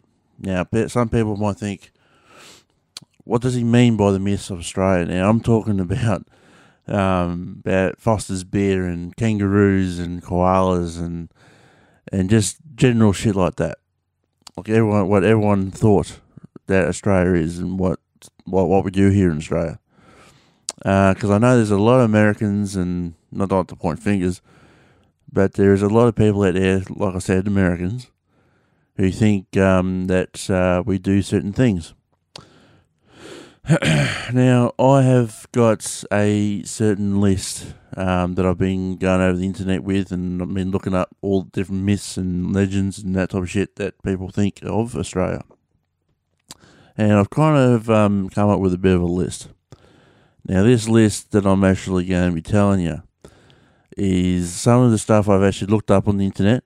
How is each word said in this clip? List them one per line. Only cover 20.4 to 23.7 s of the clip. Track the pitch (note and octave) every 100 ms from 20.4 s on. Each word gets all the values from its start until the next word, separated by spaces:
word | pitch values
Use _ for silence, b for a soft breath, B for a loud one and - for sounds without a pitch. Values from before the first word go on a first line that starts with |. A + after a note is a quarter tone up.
| b b b - -
Uh, | G2 G2 F#2+
'cause | G2+
I | G2+
know | B2 B2+
there's | G#2+
a | G2+
lot | G#2+ C3
of | A#2
Americans, | G#2+ G#2+ G#2 G#2+ G2+ G2+ G2
and | F2+ F2 E2+ E2 _
not | F#2+ G2
like | F#2+
to | F2